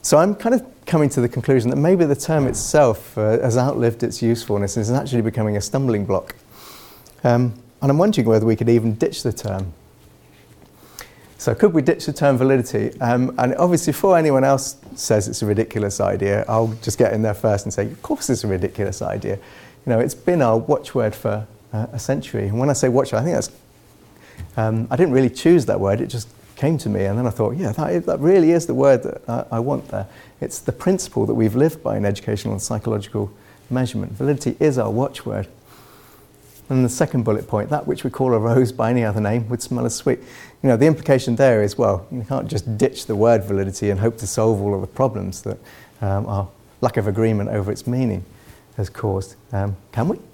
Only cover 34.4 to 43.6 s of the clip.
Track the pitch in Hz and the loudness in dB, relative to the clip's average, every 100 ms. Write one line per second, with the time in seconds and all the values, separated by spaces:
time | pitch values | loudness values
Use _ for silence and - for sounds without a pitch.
34.4 | - - 156 127 107 104 139 - 117 104 | -2 0 0 0 -2 -2 -4 -6 -8 -8
35.4 | 98 - _ - - - - - - _ | -8 -14 _ -20 -20 -20 -20 -20 -20 _
36.4 | - - - 131 123 123 156 127 113 107 | -20 -20 -4 0 0 0 0 0 0 -2
37.4 | - 107 104 147 - 139 131 - 131 117 | 0 -4 -2 -4 -2 -4 -4 -2 2 2
38.4 | 113 123 120 107 113 123 113 104 104 117 | 4 4 2 0 0 2 0 0 0 0
39.4 | 110 120 - 123 120 - - 123 - - | -2 -6 -4 -4 -4 -2 -2 -2 -4 -20
40.4 | - _ 139 117 151 156 - 135 127 117 | -20 _ 2 4 4 2 2 2 2 2
41.4 | 135 113 104 - 113 95 - 123 107 135 | 4 4 2 0 0 0 -4 -10 -6 -6
42.4 | - 156 - 107 135 - - 104 113 113 | -4 -6 -4 0 0 0 -6 2 4 4
43.4 | 98 98 | 2 -2